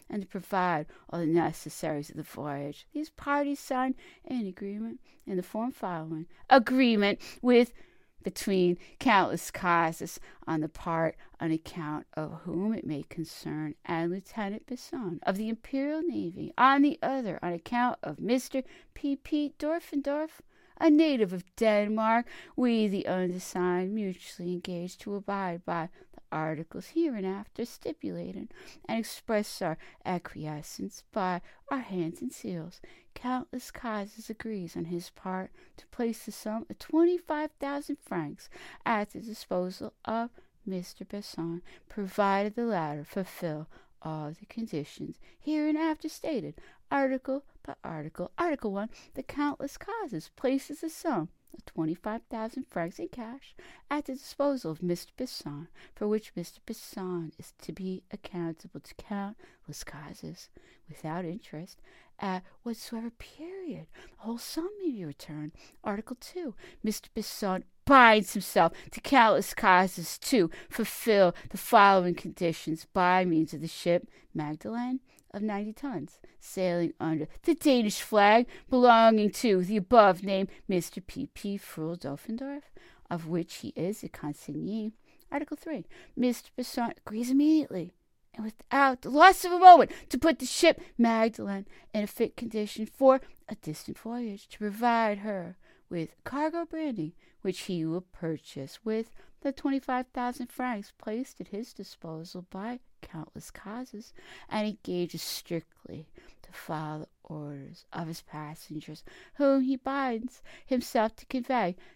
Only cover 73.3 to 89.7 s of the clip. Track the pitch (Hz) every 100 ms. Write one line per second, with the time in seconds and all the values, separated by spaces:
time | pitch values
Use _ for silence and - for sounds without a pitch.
73.3 | 160 160 151 165 - 175 175 - - -
74.3 | 165 151 156 - 226 247 262 _ _ _
75.3 | 202 214 202 208 214 277 226 147 - -
76.3 | - - - 185 175 165 - 160 160 151
77.3 | - - 311 302 254 208 - - 214 202
78.3 | 220 247 - - 254 247 226 226 220 208
79.3 | - 240 185 180 214 185 240 202 180 196
80.3 | 190 196 - - 180 - - - - -
81.3 | - 202 196 - - 160 175 139 143 -
82.3 | 226 269 285 - - - - - 170 160
83.3 | 170 175 - - - 170 220 - - -
84.3 | 147 - 151 165 220 214 - _ _ -
85.3 | 285 294 294 320 269 - - - - 247
86.3 | 233 - - 247 - 233 - - 214 240
87.3 | 269 294 311 - 185 170 - _ _ _
88.3 | - 220 - - 269 277 254 - 277 359
89.3 | 381 359 349 370